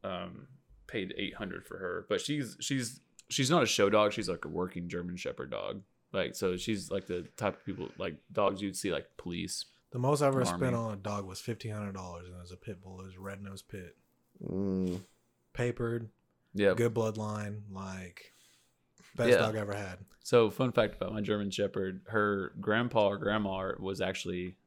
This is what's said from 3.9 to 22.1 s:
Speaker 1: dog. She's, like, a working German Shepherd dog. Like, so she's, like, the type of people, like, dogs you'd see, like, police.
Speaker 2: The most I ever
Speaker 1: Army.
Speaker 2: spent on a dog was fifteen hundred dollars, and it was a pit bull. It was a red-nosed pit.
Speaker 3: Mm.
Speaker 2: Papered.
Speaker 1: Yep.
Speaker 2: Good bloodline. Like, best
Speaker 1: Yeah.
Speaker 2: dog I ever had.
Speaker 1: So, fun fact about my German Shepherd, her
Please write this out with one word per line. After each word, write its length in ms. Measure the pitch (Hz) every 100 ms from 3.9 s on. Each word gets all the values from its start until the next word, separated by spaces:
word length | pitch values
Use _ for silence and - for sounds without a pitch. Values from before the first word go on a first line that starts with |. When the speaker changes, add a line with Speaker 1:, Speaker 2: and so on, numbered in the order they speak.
Speaker 1:
dog. 220 | 107 104
She's, 160 | 110 90
like, 160 | 85
a 40 | 73
working 400 | 80 90 90 87
German 280 | 87 87 90
Shepherd 340 | - - 67
dog. 320 | 57 50 98 - _ _
Like, 220 | 98 80
so 220 | - 95 90
she's, 340 | 101 104 92
like, 160 | 98 -
the 160 | 87 85 -
type 180 | 104
of 100 | -
people, 240 | - 95 - -
like, 180 | 92 76 _
dogs 280 | - 98 95
you'd 160 | 101 95
see, 160 | 98
like, 140 | 76 - -
police. 480 | 87 87 87 - - _ _
Speaker 2:
The 60 | 123
most 220 | 127 143
I 40 | 143
ever 140 | 131
Speaker 1:
Army. 140 | 123 -
Speaker 2:
spent 160 | 127
on 180 | 117 113
a 20 | 101
dog 300 | 101 101 95
was 140 | 95
fifteen 320 | - 113 113
hundred 220 | 107 101
dollars, 320 | 95 90 85 90
and 100 | 90
it 40 |
was 120 | 87
a 40 | 90
pit 260 | - 92
bull. 180 | 95 92
It 40 | 95
was 80 | 92
a 40 |
red-nosed 480 | 98 98 98 95 -
pit. 280 | 98 87 - _ _ _ _
Speaker 3:
Mm. 580 | - 92 98 95 92 90 - _ _ _ _
Speaker 2:
Papered. 560 | - 120 120 117 117 113 _ _ _ _
Speaker 1:
Yep. 220 | 98 101 92
Speaker 2:
Good 180 | 117
bloodline. 680 | 113 110 110 107 107 104 104 104
Like, 640 | 95 95 92 92 - - _ - _ _ _ _ _ - -
best 140 | 117
Speaker 1:
Yeah. 60 | 156
Speaker 2:
dog 180 | 110 107
I 40 |
ever 140 | 104
had. 240 | 101 98 90 98 -
Speaker 1:
So, 260 | - 123 110
fun 220 | - 127
fact 240 | 113 107 -
about 160 | 95
my 80 | 107
German 300 | 101 104 101
Shepherd, 520 | 95 101 - 95 95
her 440 | -